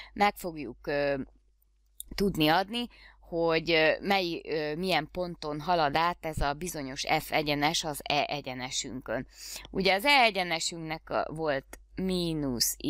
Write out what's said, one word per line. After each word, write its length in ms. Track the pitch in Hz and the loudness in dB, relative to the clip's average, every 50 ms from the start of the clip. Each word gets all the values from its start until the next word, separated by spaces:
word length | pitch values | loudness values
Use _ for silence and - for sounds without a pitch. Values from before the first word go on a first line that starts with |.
| - - - | -12 -10 -2
meg 220 | - 202 208 - | 2 2 2 2
fogjuk, 520 | - - 180 165 156 139 107 127 - - 160 | 0 -6 -8 -8 -8 -8 -10 -10 -8 -4 -2
ö, 340 | 147 143 143 143 139 135 127 - - _ _ _ _ _ _ _ _ _ _ _ _ - - - - | 0 0 2 0 0 -2 -4 -8 -14 _ _ _ _ _ _ _ _ _ _ _ _ -20 -16 -12 -4
tudni 320 | - 196 196 151 156 156 151 | -2 -2 0 2 2 4 4
adni 400 | 160 185 196 196 233 240 240 - - - - - - - - - | 4 4 2 0 -4 -6 -6 -8 -10 -16 -20 -20 -20 -20 -14 -6
hogy, 440 | 175 165 165 165 160 165 160 160 | -2 0 2 2 2 2 2 2
ö, 280 | 165 156 156 156 123 - | 4 6 6 6 4 2
mely, 420 | - 185 202 196 185 170 165 - - | 2 0 2 2 2 0 -4 -6 -6
ö, 300 | - 143 160 151 151 151 | -4 -4 -2 -2 -2 -4
milyen 340 | 160 185 190 170 147 147 - | -4 -2 0 0 0 0 -2
ponton 500 | - 180 180 175 170 - - 151 147 151 | -4 -6 -6 -6 -6 -8 -8 -8 -8 -4
halad 340 | 147 180 180 170 156 139 143 | -2 0 2 4 4 4 2
át 300 | 160 165 175 175 - - | 2 2 2 0 -2 -6
ez 120 | 160 156 - | -6 -2 0
a 160 | 156 143 143 | 0 0 0
bizonyos 500 | 147 180 175 - 156 135 131 135 147 - - - 156 | -2 -4 -8 -6 -8 -8 -8 -8 -6 -2 0 0 0
F 120 | - - | 0 0
egyenes 520 | - 156 151 151 147 143 143 156 170 - - | 0 0 2 2 2 2 2 2 2 0 -2
az 160 | 160 143 - - | -2 -6 -6 -4
E 220 | - 147 147 127 - | -2 0 0 0 0
egyenesünkön. 1000 | - 147 135 131 127 127 123 131 - - - 131 104 127 - - 110 131 127 - - - - - - - - - | -2 -6 -6 -8 -8 -8 -8 -6 -6 -6 -6 -6 -8 -10 -8 -6 -6 -6 -6 -8 -14 -18 -16 -14 -14 -14 -14 -8
Ugye 240 | - 190 180 190 185 | -4 0 2 4 2
az 120 | 202 214 | 4 4
E 160 | 285 285 269 | 6 6 8
egyenesünknek 880 | 240 226 185 190 180 175 165 165 - - 175 170 160 160 156 160 - - | 6 6 4 2 -2 -2 -2 -2 -4 -4 -6 -6 -8 -8 -8 -8 -6 -2
a, 160 | - 110 - - | -2 0 0 -2
volt 500 | 147 160 160 151 139 135 - - - - - _ - | -4 -4 -2 -2 -2 -2 -4 -8 -14 -20 -20 _ -6
mínusz 800 | - 185 190 185 180 175 165 160 156 147 135 123 113 - - - - - 147 | -4 -2 0 0 0 0 -2 -2 -2 -2 -2 0 0 0 -2 -2 -2 -4 -4